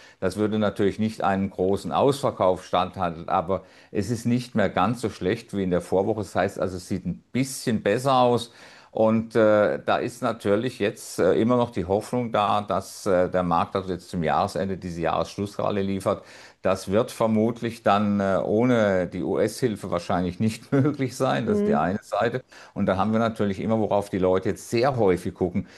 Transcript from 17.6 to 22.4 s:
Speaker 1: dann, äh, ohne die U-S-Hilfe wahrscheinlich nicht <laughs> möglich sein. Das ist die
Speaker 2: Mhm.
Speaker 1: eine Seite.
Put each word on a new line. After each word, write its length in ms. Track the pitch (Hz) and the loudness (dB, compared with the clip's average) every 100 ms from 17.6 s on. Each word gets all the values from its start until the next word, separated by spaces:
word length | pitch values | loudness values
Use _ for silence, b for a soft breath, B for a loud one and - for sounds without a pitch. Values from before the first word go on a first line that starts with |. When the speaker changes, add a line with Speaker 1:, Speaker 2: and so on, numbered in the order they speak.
| 120 113 | -8 -2
Speaker 1:
dann, 380 | 107 101 104 101 | 2 2 2 0
äh, 180 | 98 92 | 2 0
ohne 640 | - 104 127 120 104 92 87 | 2 2 4 4 4 2 0
die 140 | 92 | -4
U-S-Hilfe 720 | 73 78 110 - 123 98 95 | -2 0 0 0 -4 -4 -4
wahrscheinlich 480 | 87 - 92 90 87 | -4 -2 -2 -2 -2
nicht 320 | 110 110 - | -2 -2 -2
<laughs> 0 | |
möglich 460 | 139 147 143 131 - | 2 2 0 -6 -2
sein. 280 | 127 139 | -2 0
Das 120 | 123 208 | 0 0
ist 100 | 208 | 2
die 60 | |
Speaker 2:
Mhm. 40 | 143 | 2
Speaker 1:
eine 220 | 170 202 | 0 -2
Seite. 380 | - 101 113 123 | -4 -2 0 -2